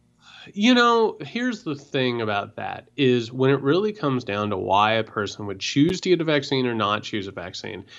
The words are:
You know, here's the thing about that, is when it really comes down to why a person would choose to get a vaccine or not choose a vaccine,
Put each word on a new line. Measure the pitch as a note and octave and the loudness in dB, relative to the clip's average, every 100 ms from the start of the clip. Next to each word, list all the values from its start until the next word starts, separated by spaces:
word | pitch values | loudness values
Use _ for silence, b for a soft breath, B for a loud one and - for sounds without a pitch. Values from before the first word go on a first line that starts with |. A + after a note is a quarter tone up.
| _ _ B B B | _ _ B B B
You | G3+ A#3 | 0 4
know, | B3 A#3+ A#3 G#3+ - | 6 4 4 2 -2
here's | C#3+ A3+ B3+ A3 | -10 -6 -6 -6
the | D#3+ C#3 | -8 -8
thing | - C#3 B2+ A#2+ | -4 0 0 0
about | G#2+ G2+ G#2 G#2+ | -2 -2 -4 -10
that, | G2+ G2 - - | -10 -10 -12 2
is | C3+ B2 A2+ | 4 4 0
when | B2+ C3 | 0 2
it | C#3 | 2
really | C3+ E3+ G#3+ | 2 2 0
comes | G#3 D3 B2+ | -2 -2 -2
down | - G#2 G#2 | -2 -4 -2
to | F#2+ | -2
why | G2 G2 G#2+ | 0 2 4
a | A2+ | 2
person | A2 A2 G2 - G2+ | -2 -6 -6 -6 -10
would | G2 | -8
choose | - C#3 E3 F#3 | -2 2 2 2
to | F#3 | 2
get | E3+ | 2
a | |
vaccine | D#3+ D3 C#3+ C3+ B2 | 2 0 0 -2 0
or | |
not | A2+ G#2 G#2+ | 0 0 0
choose | - A2 G2 | -4 -6 -6
a | |
vaccine, | F#2 F2 - G2+ F#2+ - | -10 -12 -12 -12 -14 -16